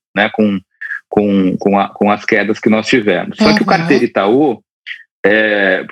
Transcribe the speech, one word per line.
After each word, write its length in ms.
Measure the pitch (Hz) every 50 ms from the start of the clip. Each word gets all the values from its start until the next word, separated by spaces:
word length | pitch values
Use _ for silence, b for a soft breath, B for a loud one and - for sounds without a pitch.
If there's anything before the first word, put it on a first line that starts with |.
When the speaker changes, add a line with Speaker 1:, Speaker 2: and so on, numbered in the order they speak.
| _ _ -
Speaker 1:
né, 140 | 95 104 110
com, 280 | - - 107 104 101 95 92 _ B B B B B B B -
com, 480 | - 104 104 104 101 98 95 90 87 -
com 220 | - 101 98 101
a, 100 | 98 98
com 220 | - - 104 104
as 120 | 104 104 -
quedas 360 | - 117 104 101 98 107 -
que 100 | - 117
nós 160 | 107 110 107
tivemos. 500 | - - 127 104 104 90 87 90 98 - -
Só 140 | 214 208 214
que 60 | 214
o 20 | 226
Speaker 2:
Uhum. 40 | -
Speaker 1:
Carteira 380 | - 160 165 170 - - -
Itaú, 580 | - - 113 98 101 113 135 156 147 113 107 _ _ _ _ - B B B B B _ _ -
é, 580 | 98 104 110 107 107 104 104 98 95 92 92 67 -